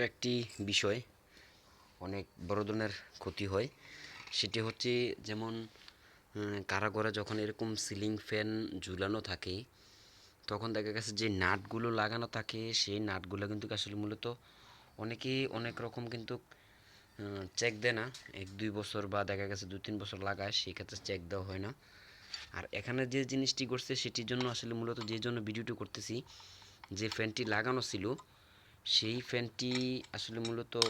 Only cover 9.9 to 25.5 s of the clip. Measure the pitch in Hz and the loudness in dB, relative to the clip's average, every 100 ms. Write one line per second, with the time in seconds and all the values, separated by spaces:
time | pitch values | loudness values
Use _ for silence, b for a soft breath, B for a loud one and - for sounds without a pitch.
9.9 | B B B B B - 104 113 107 107 | B B B B B -4 -2 0 0 2
10.9 | 107 110 104 110 95 90 98 98 113 120 | 0 -2 2 4 6 6 4 2 0 2
11.9 | 113 107 117 117 113 - 110 113 110 - | 4 4 2 -2 -2 -4 -4 0 2 2
12.9 | 104 104 92 90 98 101 107 107 104 101 | 2 2 0 -2 -2 0 -2 -2 -2 -2
13.9 | 104 104 107 117 120 B B B B B | -2 -2 -2 -4 -6 B B B B B
14.9 | - 110 113 131 131 135 113 117 113 120 | -6 -4 -2 0 2 2 0 -2 -2 -4
15.9 | - 117 117 110 123 - B B B B | -4 -4 -6 -4 -6 -8 B B B B
16.9 | B B - 101 98 92 - 117 107 120 | B B -8 -4 -4 -4 2 2 4 2
17.9 | 113 123 131 - 98 95 98 110 101 101 | 2 -2 -6 -12 -10 -10 -2 0 0 -2
18.9 | 107 101 101 98 98 101 98 92 95 - | -2 0 2 2 0 -2 -4 -4 -6 -4
19.9 | 107 101 95 98 98 98 - 95 90 98 | -4 -4 -4 -2 0 0 0 0 -6 -8
20.9 | 101 - 95 85 98 98 95 101 - B | -8 -4 -4 -2 -2 -2 -4 -4 -6 B
21.9 | B B B B B B - - - 123 | B B B B B B -8 -4 -4 0
22.9 | 127 127 135 127 135 135 - 123 123 - | 0 2 2 2 4 4 2 0 0 0
23.9 | 131 117 123 113 127 127 117 120 117 113 | 0 0 -2 0 2 2 0 -2 -2 0
24.9 | 117 107 113 120 120 107 | -2 -2 0 0 0 0